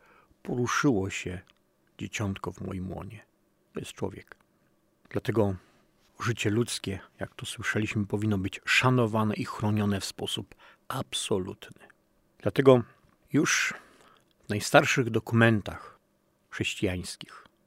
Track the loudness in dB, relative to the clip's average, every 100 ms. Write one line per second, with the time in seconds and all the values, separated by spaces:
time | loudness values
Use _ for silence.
0 | _ _ _ _ -8 -4 -2 2 2 2
1 | 0 -4 -8 -10 -12 _ _ _ _ -12
2 | -10 -6 -4 -4 -8 -10 -8 -8 -8 -10
3 | -12 -16 -20 _ _ _ _ -12 -12 -8
4 | -8 -8 -18 -20 _ _ _ _ _ _
5 | -10 -6 -2 2 2 0 -10 _ _ _
6 | _ -6 -4 -2 0 0 -2 -4 -6 -10
7 | -10 -12 -12 -10 -12 -8 -4 -2 -2 -2
8 | -2 -2 0 0 -2 -6 0 2 4 4
9 | 2 2 0 -2 -6 -4 0 2 0 -2
10 | -4 -8 -6 -6 -8 -14 -20 -20 -10 -8
11 | -6 -6 -2 -2 -2 -8 -16 -20 -20 _
12 | _ _ _ _ -2 4 8 8 6 _
13 | _ _ _ 0 2 0 -2 -6 -14 -20
14 | -20 _ _ _ -6 -4 4 6 6 2
15 | 0 -2 2 4 6 4 0 -10 -14 -20
16 | _ _ _ _ _ -6 -6 -2 -4 -4
17 | -8 -12 -16 -20 -20 _